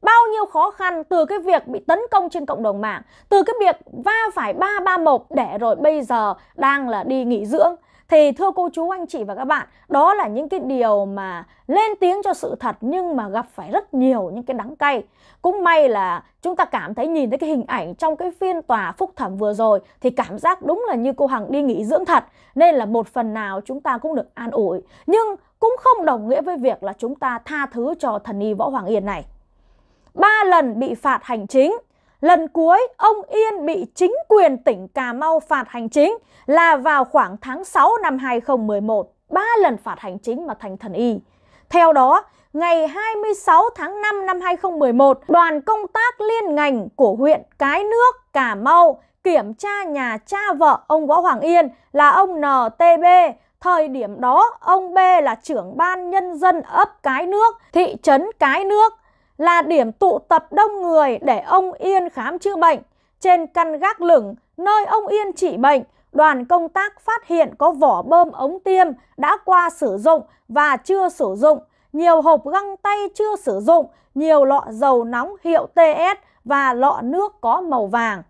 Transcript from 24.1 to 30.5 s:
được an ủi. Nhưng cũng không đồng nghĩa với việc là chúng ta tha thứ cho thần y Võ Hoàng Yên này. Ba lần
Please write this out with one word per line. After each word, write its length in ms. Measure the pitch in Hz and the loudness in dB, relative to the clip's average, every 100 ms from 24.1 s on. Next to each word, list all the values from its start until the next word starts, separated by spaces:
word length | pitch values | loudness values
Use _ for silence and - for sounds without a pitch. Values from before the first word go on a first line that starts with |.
được 200 | 302 - | -6 -8
an 160 | - - | -12 -8
ủi. 300 | 226 202 185 - _ - | -4 -2 -4 -10 _ -2
Nhưng 300 | 403 440 392 _ _ | 0 0 -6 _ _
cũng 160 | 453 508 | -2 2
không 260 | 508 480 | 2 2
đồng 240 | 320 247 214 | 2 -2 -2
nghĩa 140 | 277 | -4
với 140 | 302 349 | -2 -2
việc 260 | 254 202 | -2 -2
là 100 | 196 202 | -8 -8
chúng 160 | 233 | -10
ta 240 | 277 262 240 | -6 -6 -6
tha 220 | 233 294 277 | -8 -8 -8
thứ 220 | 240 247 339 | -6 -6 -4
cho 200 | 269 208 | -6 -6
thần 160 | - 202 | -8 -6
y 140 | 208 | -6
Võ 140 | 208 151 | -4 -4
Hoàng 180 | 135 180 | -4 -4
Yên 200 | 214 196 | -4 -4
này. 180 | 185 - - _ _ _ _ _ _ _ | -10 -12 -20 _ _ _ _ _ _ _
Ba 300 | - 392 427 | 0 2 4
lần 320 | 392 | 4